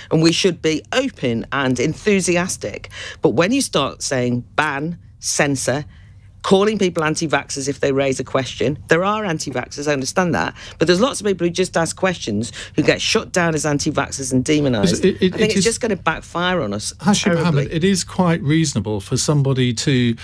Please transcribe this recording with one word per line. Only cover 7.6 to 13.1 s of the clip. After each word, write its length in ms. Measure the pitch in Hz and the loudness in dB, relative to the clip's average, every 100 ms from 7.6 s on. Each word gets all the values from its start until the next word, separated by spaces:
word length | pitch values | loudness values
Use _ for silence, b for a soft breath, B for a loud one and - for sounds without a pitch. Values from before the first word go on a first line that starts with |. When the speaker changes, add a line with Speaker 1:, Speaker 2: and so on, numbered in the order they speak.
| 135 | -6
Speaker 1:
if 100 | 139 | -2
they 140 | 139 | 0
raise 260 | 135 139 131 | 2 0 -2
a 60 | |
question, 520 | 131 131 131 - 117 147 - | -2 -2 -2 -2 -2 -2 0
there 160 | 165 | 2
are 200 | 196 214 | 2 -2
anti-vaxxers, 640 | 208 156 147 123 117 - 147 | -2 -4 -4 -6 -8 -6 -2
I 60 | |
understand 420 | 143 131 - 180 | -2 -2 0 0
that, 220 | 85 80 B B - | 0 -2 B B -2
but 80 | 165 | 2
there's 120 | 180 | 4
lots 200 | 262 269 | 2 0
of 60 | 208 | -2
people 180 | 185 175 | 0 0
who 60 | |
just 240 | 170 185 180 | 0 0 0
ask 180 | 160 - | -2 -2
questions 560 | 190 175 - 104 - B B | -2 -2 -4 -4 -4 B B
who 80 | - | 0
get 180 | 143 143 | 2 2
shut 300 | - | 2